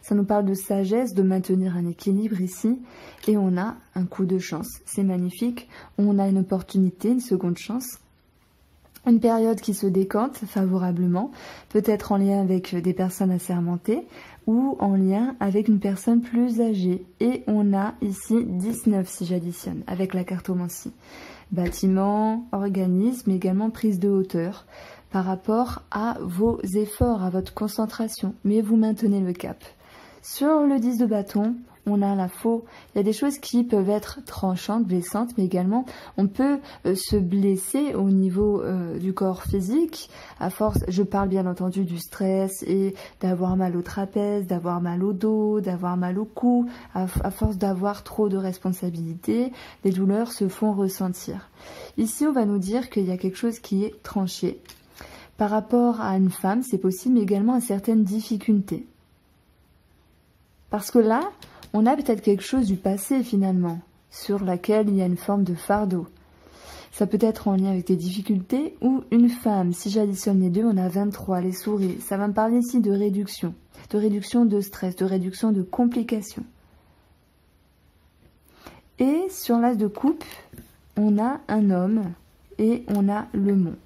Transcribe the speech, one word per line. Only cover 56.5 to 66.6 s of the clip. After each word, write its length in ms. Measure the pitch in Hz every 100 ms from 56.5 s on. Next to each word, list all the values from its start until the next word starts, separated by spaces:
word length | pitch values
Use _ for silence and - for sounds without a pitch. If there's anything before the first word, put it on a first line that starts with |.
| 214
c'est 160 | 254 190
possible, 380 | 185 185 254 247
mais 60 |
également 320 | 196 196 220 254
à 60 |
certaines 420 | 240 202 202 226
difficultés. 840 | 196 214 214 214 - 208 196 160 - _ _ _ _ _ _ _ _ _ _ _ _ _ _ _ _ _ _
Parce 220 | 208 190
que 80 | 240
là, 220 | 220 226 370 - - - -
on 140 | 208 226
a 100 | 294
peut-être 260 | 277 214
quelque 220 | 214 202
chose 220 | - 262 220
du 120 | 185
passé 440 | 196 196 - 269
finalement, 560 | 240 196 190 185 175 170 - _ _
sur 340 | - - 202
laquelle 460 | 190 175 180 214 208
il 60 | 196
y 80 |
a 20 | 180
une 120 | 175
forme 260 | - 202
de 100 | 185
fardeau. 540 | 170 - 202 208 180 165 - _ _ - -